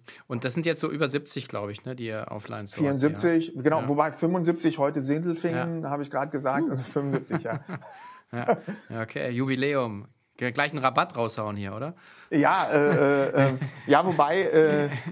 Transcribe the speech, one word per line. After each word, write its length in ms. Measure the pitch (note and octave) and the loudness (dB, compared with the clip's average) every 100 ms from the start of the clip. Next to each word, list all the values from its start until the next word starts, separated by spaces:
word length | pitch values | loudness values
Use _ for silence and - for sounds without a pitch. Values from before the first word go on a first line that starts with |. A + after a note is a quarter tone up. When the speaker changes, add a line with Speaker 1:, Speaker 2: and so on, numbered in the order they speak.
| - - - | -18 -20 -8
Speaker 1:
Und 160 | A#2+ | -4
das 100 | B2+ | -2
sind 120 | E3+ E3 | -2 -2
jetzt 140 | D#3+ | -2
so 100 | D#3 | -2
über 180 | C#3+ C#3+ | -2 -2
siebzig, 400 | C#3+ - C3+ - | -2 -6 -10 -8
glaub 220 | G#2+ G#2 | -8 -8
ich, 140 | G2+ C3 | -10 -12
ne, 100 | B2 | -10
die 100 | A2+ | -8
ihr 200 | G#2+ - | -8 -8
offline 360 | A2 - A2 G2+ | -10 -10 -10 -8
stores, 140 | - | -2
Speaker 2:
Vierundsiebzig, 720 | C#3+ C#3 D3 D#3+ F3 E3 E3 | 0 2 0 2 2 2 0
Speaker 1:
ja. 80 | C#3 | 0
Speaker 2:
genau, 180 | C#3+ D#3 | 2 2
Speaker 1:
Ja. 80 | C3+ | 2
Speaker 2:
wobei 240 | C#3+ D#3 | 2 0
fünfundsiebzig 640 | - E3 F3+ E3 E3+ D#3+ D3+ | 0 0 2 2 2 0 2
heute 220 | C#3+ D3+ | 0 0
Sindelfingen, 840 | C3+ D3+ F3 E3 E3+ E3 E3 E3 | 0 0 0 -2 -2 -2 -2 -4
Speaker 1:
Ja. 80 | C#3 | -4
Speaker 2:
habe 120 | C#3+ | -6
ich 80 | C#3+ | -4
grad 220 | C#3 C#3+ | -4 -2
gesagt, 320 | C#3 C#3 C#3 E3 | -2 0 0 0
Speaker 1:
Uh. 40 | |
Speaker 2:
also 120 | C3 | -2
fünfundsiebzig, 640 | B2 D3 C#3 C3+ - E3 | -2 -2 -2 -2 -2 -6
ja. 160 | A#2 A2+ | -4 -8
Speaker 1:
<laughs> 680 | - - - - - - - | -8 -12 -12 -20 -20 -20 -12
Ja. 280 | A#2+ E3+ G#3+ - G#3 - | -6 0 0 -2 -12 -10
Ja, 140 | A2+ | -8
okay, 280 | A2 - C3 | -6 -6 -4
Jubiläum. 760 | A#2+ C3+ C3 C#3+ C#3 A#2 G2+ A2 _ _ - | -2 -2 0 0 0 -2 -6 -14 _ _ -6
Ge-, 120 | B2 | -4
gleich 220 | C3 D3 | -2 -2
einen 100 | D3+ | 0
Rabatt 320 | C3 B2+ F3+ | 0 2 0
raushauen 420 | B2 A2+ - G#2+ G2+ | -2 -4 -2 -6 -6
hier, 200 | G2 G#2+ | -6 -8
oder? 180 | D3 - - - - | -10 -12 -20 -20 -2
Speaker 2:
Ja, 360 | D3+ C#3+ F#3 - | 2 4 4 4
äh, 580 | D3 D3 C#3+ C#3 C#3 C#3 | 4 4 6 4 4 4
äh, 200 | C#3+ C3+ | 4 4
ähm, 100 | C3 C#3 - B2+ | 2 -6 -4 4
ja, 200 | C#3+ F#3 | 4 4
wobei, 340 | D#3 D3 F#3 | 4 4 4
äh, 480 | F3 D#3 D#3 D3 C#3+ C3 E3+ | 4 6 6 4 0 -2 -6